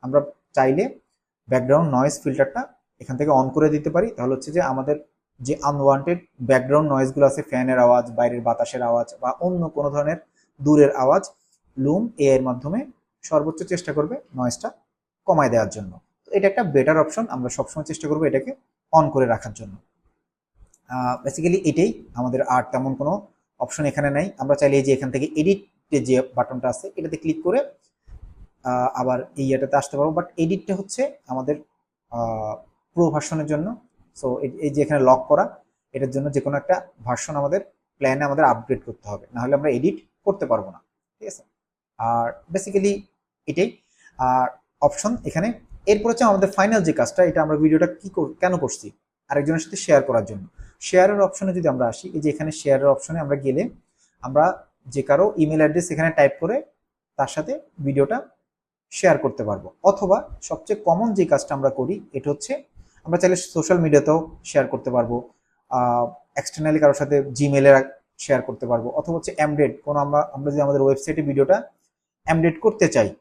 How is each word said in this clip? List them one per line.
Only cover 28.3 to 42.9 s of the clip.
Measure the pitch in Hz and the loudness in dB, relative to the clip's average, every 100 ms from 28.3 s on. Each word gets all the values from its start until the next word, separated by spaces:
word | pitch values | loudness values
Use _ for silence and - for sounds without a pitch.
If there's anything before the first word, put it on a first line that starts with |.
| - - _ | -20 -20 _
আহ, | 127 127 127 127 | -4 -2 -2 -2
আবার | 127 123 131 - | -2 -2 -6 -6
এই | 135 | -2
ইয়েটাতে | 131 135 143 | -2 0 0
আসতে | 131 143 | -2 -2
পারবো, | 151 160 | -2 -2
but | 175 - | -6 -4
এডিটটা | 165 190 - | -2 -2 -4
হচ্ছে | 190 196 - 277 285 _ | -6 -6 -6 -6 -6 _
আমাদের, | 127 127 147 - _ _ _ _ | -8 -4 -6 -8 _ _ _ _
আহ, | 120 117 110 107 107 - _ _ | -6 -6 -4 -8 -10 -14 _ _
প্রো | - 165 | 0 0
ভার্সনের | 147 - 160 147 | 0 -4 -6 -4
জন্য। | 151 180 240 _ _ _ - | -4 -4 -8 _ _ _ -8
So | 131 123 | -6 -4
এই, | 139 - | -6 -4
এই | 147 | -4
যে | 139 | -2
এখানে | 147 147 | 0 4
লক | 131 127 - | 6 4 4
করা, | 151 220 - _ _ _ | 2 2 -4 _ _ _
এটার | 135 135 | -6 -4
জন্য | 135 143 | -4 -4
যে | 139 | -4
কোনো | 139 143 | -4 -6
একটা | - 185 185 _ | -2 -2 -2 _
ভার্সন | 123 123 - 151 | -6 -6 -6 -6
আমাদের | 143 185 - _ _ _ | -2 -4 -6 _ _ _
প্ল্যানে | 135 135 | -2 0
আমাদের | 147 139 | -2 2
আপগ্রেড | 147 117 117 131 - | 4 2 -2 -6 -6
করতে | 113 - | -16 -12
হবে, | - - | -12 -12
নাহলে | 120 123 | -8 0
আমরা | 139 147 | 0 2
এডিট | 123 151 - _ _ | 0 0 -2 _ _
করতে | - 196 135 | -4 -4 0
পারবো | 110 95 | -2 -2
না। | - _ _ _ _ | -16 _ _ _ _
ঠিক | 214 | -18
আছে, | - _ _ _ _ _ _ | -18 _ _ _ _ _ _
আর | 113 117 117 - _ | -2 0 -2 -6 _
basically | 180 190 196 196 | -6 -2 0 0